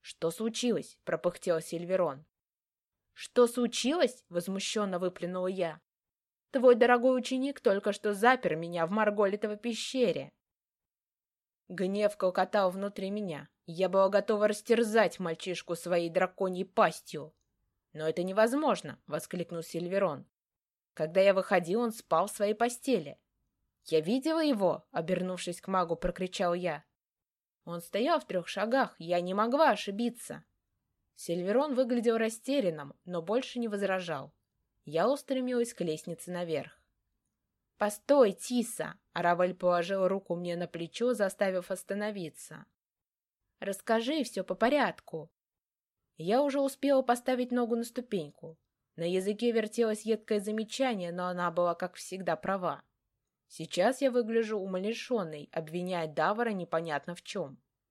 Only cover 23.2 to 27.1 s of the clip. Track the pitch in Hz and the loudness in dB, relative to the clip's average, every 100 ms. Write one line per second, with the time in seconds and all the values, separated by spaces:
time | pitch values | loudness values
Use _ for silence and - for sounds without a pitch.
23.2 | _ _ _ _ _ _ - 156 156 262 | _ _ _ _ _ _ 0 2 2 0
24.2 | 311 320 302 226 185 156 _ 269 165 180 | 2 2 2 4 2 0 _ -6 -2 -2
25.2 | 185 185 - 170 - 190 170 165 180 180 | -2 -6 -8 -8 -2 0 0 0 -2 -2
26.2 | 185 - 180 175 175 147 _ _ _ | -6 0 0 0 -2 -6 _ _ _